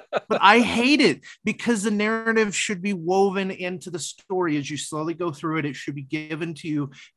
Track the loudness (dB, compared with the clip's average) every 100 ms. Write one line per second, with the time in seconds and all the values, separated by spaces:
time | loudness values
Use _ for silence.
0 | -6 -6 -2 4 8 8 6 2 4 6
1 | 4 2 -6 -8 -6 -2 0 0 0 0
2 | 0 0 0 2 2 0 -4 -4 -4 -2
3 | 2 4 4 2 -4 -4 -6 -8 -8 -10
4 | -10 -12 -6 -2 0 0 -2 -8 -6 -6
5 | -6 -6 -6 -6 -4 -4 -4 -6 -10 -10
6 | -8 -8 -6 -8 -8 -8 -6 -4 -4 -8
7 | -20